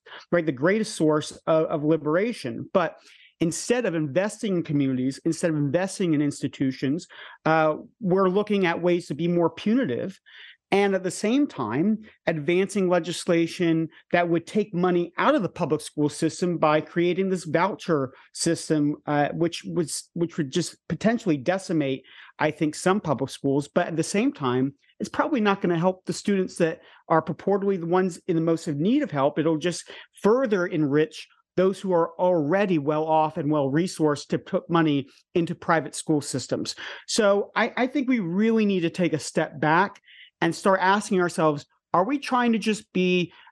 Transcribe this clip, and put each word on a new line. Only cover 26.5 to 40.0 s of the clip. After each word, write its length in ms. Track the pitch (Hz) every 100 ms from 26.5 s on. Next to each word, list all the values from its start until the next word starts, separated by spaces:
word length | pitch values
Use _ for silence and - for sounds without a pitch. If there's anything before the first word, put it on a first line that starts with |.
| -
that 260 | 160 - - - -
are 120 | 165
purportedly 580 | 160 - 196 202 202 190
the 60 | 165
ones 340 | 185 185 170 -
in 80 | 165
the 60 |
most 260 | 165 165 175
of 100 | 143
need 260 | 185 285
of 80 | 262
help. 260 | 147 143 160
It'll 200 | 156 156
just 320 | 170 165 - - - -
further 420 | 202 247 254 196 180
enrich 640 | 175 147 147 156 - - _ _ -
those 220 | 190 190
who 140 | 190
are 180 | 170 165 -
already 600 | 180 175 143 196 202 160
well 260 | 139 151 160
off 320 | 156 156 170
and 140 | 143
well 200 | 151 139
resourced 560 | 151 180 - 151 147 -
to 120 | 170
put 300 | - 190 -
money 380 | 165 160 143 131 _ _ 180
into 200 | 165 156
private 400 | - 165 147 -
school 260 | - 151
systems. 540 | - 143 - 120 - - - - -
So 440 | - 202 202 202 -
I, 160 | 208 -
I 100 | 254
think 220 | 294 240
we 100 | 247
really 460 | 165 185 226 226 208
need 160 | 185
to 80 | 165
take 240 | 175 170
a 60 | 147
step 400 | - 175 151 143
back 420 | 151 165 196 -